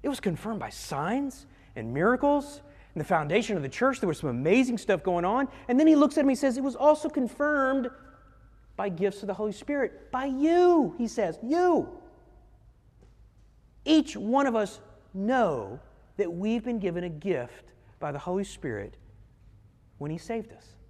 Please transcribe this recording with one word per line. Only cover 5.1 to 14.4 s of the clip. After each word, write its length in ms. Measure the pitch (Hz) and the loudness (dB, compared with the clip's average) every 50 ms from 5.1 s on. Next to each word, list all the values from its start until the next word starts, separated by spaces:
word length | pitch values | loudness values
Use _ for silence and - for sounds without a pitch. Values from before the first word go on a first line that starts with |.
| 175 175 170 | -2 0 0
on. 240 | 185 214 254 277 262 - - - | 0 0 0 -2 -4 -6 -14 -4
And 120 | - 247 262 | 0 2 6
then 80 | 311 | 8
he 100 | 320 320 | 8 8
looks 200 | 294 294 294 294 | 8 6 4 4
at 80 | 320 277 | 2 2
me 80 | 277 | 2
and 60 | 262 - | 2 2
says, 180 | 285 269 240 | 0 0 0
"It 80 | 269 269 | 0 -4
was 120 | 277 247 | -6 -4
also 340 | - 262 302 302 302 - 320 | 4 4 4 4 4 0 -4
confirmed 800 | - 294 254 226 - - 294 294 302 285 269 262 269 269 247 247 - - - - - - - - - - - - _ - _ - - | -2 -2 -2 -4 -2 -4 -2 0 2 2 2 2 0 0 -2 -4 -8 -14 -20 -20 -20 -20 -20 -20 -20 -20 -20 -20 _ -20 _ -18 -8
by 120 | - 196 202 | -6 -6 -6
gifts 340 | 180 160 190 196 190 - | -2 0 -2 -2 -2 -2
of 40 | - | -8
the 80 | 196 190 | -8 -6
Holy 180 | 185 214 214 | -4 -4 -6
Spirit." 580 | 196 - - - 294 285 254 202 - - - - | -6 -8 -6 -4 -2 -2 -2 -2 -4 -10 -16 -8
By 140 | - 254 262 | -6 -4 -4
you, 680 | 277 262 262 285 320 339 349 359 359 349 330 262 170 - | -4 -2 0 2 4 6 6 6 6 6 6 4 2 0
he 120 | - 240 220 | -4 -6 -4
says, 300 | - - 208 170 165 - | -2 -2 -2 -2 -4 -6
you. 460 | - 233 302 349 359 359 330 247 143 - - - - - - - - - - - _ - _ _ _ - _ _ _ _ _ - - - _ _ - - _ _ - _ _ _ _ _ _ - - | -4 -2 0 2 4 4 4 2 0 -2 -10 -18 -20 -20 -20 -20 -20 -20 -20 -20 _ -20 _ _ _ -20 _ _ _ _ _ -20 -20 -20 _ _ -20 -20 _ _ -20 _ _ _ _ _ _ -12 0
Each 320 | 277 311 311 302 311 - | 4 4 4 4 2 -6
one 300 | 214 190 214 240 277 | -8 -2 0 2 2